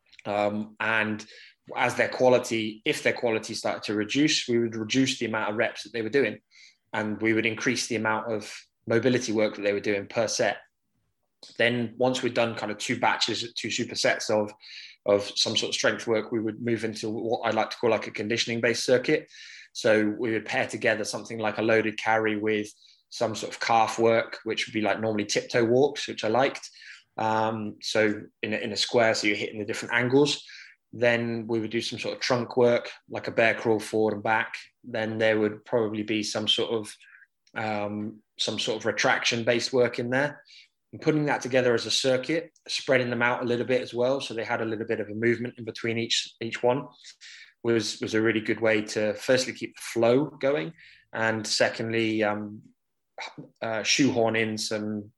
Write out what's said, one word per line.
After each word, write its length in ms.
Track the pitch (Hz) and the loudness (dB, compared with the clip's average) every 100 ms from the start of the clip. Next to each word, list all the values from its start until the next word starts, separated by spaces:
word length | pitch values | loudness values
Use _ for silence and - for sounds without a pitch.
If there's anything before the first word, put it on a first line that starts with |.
| _ - 110 | _ -14 -4
Um, 480 | 104 104 104 107 - | 0 0 -2 -6 -4
and 440 | 110 110 107 107 - - - _ - 127 | 0 2 0 -4 -8 -20 -20 _ -10 -2
as 180 | 123 | 0
their 140 | 120 110 | 2 0
quality, 760 | - 127 120 - 113 110 110 | 4 6 6 2 -2 -4 -4
if 200 | 156 143 | -4 0
their 80 | 123 | 0
quality 420 | 113 120 110 107 | 0 0 0 -2
started 300 | 107 110 90 | -4 -4 -4
to 100 | - | -2
reduce, 540 | 104 107 135 151 - - | -2 0 2 2 2 0
we 100 | 117 | 0
would 160 | 117 | 0
reduce 460 | 110 110 131 131 - | -2 0 2 2 0
the 60 | 110 | -4
amount 240 | 110 101 | -2 -2
of 60 | 107 | 0
reps 280 | 113 - | -2 -4
that 80 | 104 | -8
they 100 | 117 | -6
were 60 | 110 | 0
doing. 300 | 139 113 107 _ _ - _ _ | 2 2 -2 _ _ -20 _ _
And 300 | 110 107 104 | -4 -4 0
we 120 | 110 | 2
would 120 | 110 110 | 2 0
increase 400 | 110 135 117 - | 0 -2 -2 -2
the 100 | 110 | -2
amount 360 | 110 107 117 | 0 0 -2
of 200 | 110 - - - _ - | -6 -6 -16 -20 _ -2
mobility 420 | 117 127 123 113 | 2 4 2 0
work 240 | 110 107 | 0 0
that 80 | - | 0
they 100 | 101 | -2
were 80 | 101 | 0
doing 260 | 104 101 98 | -2 -4 -2
per 200 | 120 107 | -2 0
set. 300 | - 110 - - _ _ _ _ _ _ _ - - | 0 0 -2 -10 _ _ _ _ _ _ _ -10 0
Then 360 | 117 120 113 - | 0 2 -2 0
once 240 | 127 127 | 0 0
we'd 120 | 123 | 0
done 200 | 123 117 | 0 0
kind 180 | 107 104 | -2 -6
of 60 | 104 | -6
two 200 | - 117 | -6 0
batches, 540 | 110 95 - 101 - | 0 2 -2 -2 -6
two 140 | - 110 | -8 -6
supersets 600 | 113 110 - 127 - - | -4 -4 0 0 0 0
of, 220 | 107 104 - - - - - | 0 0 -6 -20 -20 -20 -6
of 260 | - 101 101 - | 2 2 2 -2
some 200 | 123 104 | 0 0
sort 120 | 117 | -2
of 60 | |
strength 320 | - 123 104 - | 0 0 0 0
work, 260 | 110 107 | -2 0
we 80 | 117 | -2
would 220 | 110 107 | -2 -4
move 200 | 120 113 | -2 -2
into 280 | 110 107 110 | -2 -6 -6
what 320 | 113 113 117 | -4 -2 0
I 60 | 113 | 0
like 200 | 110 104 | 0 -2
to 60 | - | 0
call, 140 | 120 | 2
like, 160 | 104 107 | 2 -2
a 40 | |
conditioning 500 | - 107 113 - 117 | -6 -2 -2 -2 0
based 240 | 120 117 | 0 0
circuit. 440 | - 123 127 151 - - - - - | 4 2 4 0 -2 -16 -20 -20 -16
So 420 | - 113 110 107 104 | -2 4 4 4 0
we 140 | 117 | -2
would 140 | 110 107 | -2 -2
pair 200 | 131 113 | -2 -2
together 380 | 113 117 107 | 0 0 0
something 340 | 101 113 104 113 | -2 -6 -8 -4
like 200 | 107 104 | -4 0
a 40 | |
loaded 360 | 110 110 107 104 | 4 4 2 -2
carry 380 | 110 110 110 104 | 0 2 2 0
with 320 | 110 107 104 - - _ _ | 0 0 -2 -10 -20 _ _
some 240 | - 113 | -4 -2
sort 180 | 107 - | -2 -8
of 80 | - | -4
calf 380 | - 113 107 - | 2 4 4 4
work, 400 | 113 113 - - | 4 4 0 -6
which 220 | 113 104 - | -6 -4 -4
would 60 | |
be, 80 | 113 | 0
like, 200 | 104 98 | 0 0
normally 260 | 110 107 104 | 0 -2 0
tiptoe 380 | 127 - 123 | -2 0 2
walks, 440 | 117 127 143 - - | 4 6 4 2 -8
which 160 | 110 | -4
I 40 | 110 | 0
liked. 400 | 117 135 - - - - - _ - | 2 2 -2 -12 -18 -20 -20 _ -4
Um, 580 | 110 110 110 110 107 - | 0 2 0 -2 -6 -8
so 400 | - 110 107 104 - _ | -2 2 2 0 -8 _
in 120 | 107 | -6
a, 20 | 107 | -4
in 160 | 113 | -4
a 40 | 101 | -4
square, 380 | - 127 113 | 0 4 4
so 120 | 104 107 | 4 0
you're 100 | 101 | 0
hitting 220 | 107 110 | -4 -6
the 80 | 104 | -6
different 280 | 110 107 | -6 -2
angles. 480 | 117 123 135 147 - - - - _ _ | 0 4 4 4 2 -8 -20 -20 _ _
Then 540 | 113 120 117 117 117 110 | 0 2 2 0 -4 -2
we 140 | 117 | -2
would 100 | 107 | -2
do 120 | 117 | -4
some 160 | - 113 | -4 -6
sort 160 | 104 | -8
of 60 | - | -4
trunk 360 | - 123 113 - | 0 0 0 4
work, 340 | 120 120 - - - | 4 4 0 -12 -12
like 180 | 107 - | -8 -4
a 40 | |
bear 220 | 98 113 | 2 2
crawl 240 | 104 120 107 | 2 2 0
forward 360 | 98 110 110 | 0 0 0
and 80 | 104 | 0
back. 320 | 113 110 113 - - _ | 0 0 -2 -8 -16 _
Then 360 | 120 117 110 110 | -10 -4 -4 2
there 200 | 110 107 | 2 4
would 260 | 107 107 - | 2 -2 -2
probably 360 | 123 107 110 | 0 0 -2
be 200 | 107 110 | -2 -2
some 260 | 104 110 107 | -2 -2 0
sort 220 | - 107 | 0 0
of, 240 | 113 104 - - - _ _ _ | -2 -6 -12 -20 -20 _ _ _
um, 640 | 123 110 104 104 104 107 107 _ - | -6 -4 -2 -4 -4 -6 -10 _ -6
some 200 | - 107 | -4 -2
sort 200 | - 113 | -4 -2
of 80 | 110 | -2
retraction 580 | 104 135 117 - 117 | 0 2 2 0 0
based 280 | 113 120 - | 0 0 0
work 240 | 131 120 123 | 2 2 0
in 100 | 120 | -2
there. 340 | 131 147 147 - - - _ _ | 0 0 -4 -18 -20 -20 _ _
And 100 | - | -2
putting 240 | 156 151 147 | 0 2 2
that 160 | 120 | -2
together 320 | 123 127 123 | 2 2 4
as 100 | 117 | 2
a 60 | 110 | 0
circuit, 640 | - 135 127 127 160 165 _ - | 0 2 0 0 -2 -4 _ -10
spreading 420 | - - 131 120 | -6 2 2 2
them 100 | 117 | 2
out 220 | 120 120 | 2 2
a 20 | |
little 220 | 123 120 113 | 0 0 2
bit 160 | 127 | 0
as 100 | 113 | 0
well, 280 | 113 123 139 | 0 0 0
so 120 | - | -4
they 120 | 113 | -6
had 180 | 110 117 | -4 -2
a 20 | |
little 220 | 110 107 113 | -2 -4 -2
bit 140 | 110 | -4
of 80 | 101 | -4
a 60 | |
movement 400 | 104 117 110 120 120 | 0 0 0 -2 -8
in 60 | |
between 340 | 113 - 117 117 | -12 -6 -4 -2
each, 340 | 113 - - - | -2 -2 -4 -8
each 220 | 113 - | -8 0
one, 240 | 123 131 147 - - - - - - _ | 0 0 -4 -14 -20 -20 -20 -20 -20 _
was, 360 | 117 117 104 - | 2 2 0 -4
was 140 | 107 | -2
a 80 | 110 | 2
really 180 | 113 110 | 2 2
good 200 | 110 110 | 0 0
way 220 | 110 107 | 2 2
to 300 | 104 110 107 | 0 -2 -2
firstly 380 | 101 - 127 117 | -2 2 2 2
keep 220 | 110 113 | -6 -12
the 80 | - | -12
flow 440 | - 117 117 131 151 | -6 2 4 4 2
going, 460 | - 135 151 160 - - - _ | -2 0 0 -4 -10 -20 -20 _
and 320 | 113 113 110 | -2 0 0
secondly, 800 | 107 - 113 - 113 113 113 110 | -2 0 0 0 -2 0 0 2
um, 400 | 104 104 104 107 - _ _ _ _ - - - - _ | 0 0 -6 -12 -18 _ _ _ _ -16 -14 -16 -20 _
uh, 220 | 113 110 | -6 -2
shoehorn 540 | 101 - 131 120 113 113 | 0 4 4 4 2 2
in 200 | 110 110 | 0 -2
some 540 | - 110 107 107 101 | -4 -4 -4 -6 -8